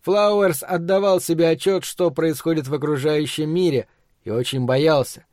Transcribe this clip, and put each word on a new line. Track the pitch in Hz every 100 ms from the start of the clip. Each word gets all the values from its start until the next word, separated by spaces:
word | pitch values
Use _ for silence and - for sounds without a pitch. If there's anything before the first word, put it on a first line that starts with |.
Флауэрс | - 202 208 208 196 156
отдавал | - 180 170 190 202 185
себе | - 165 165
отчет, | 160 190 185
что | - - 175
происходит | 147 160 147 165 160 131
в |
окружающем | 147 151 143 147 151 147 - 156
мире, | 170 180 135 - _ _ _
и | -
очень | 110 123 135 123
боялся. | 131 156 147 127 - _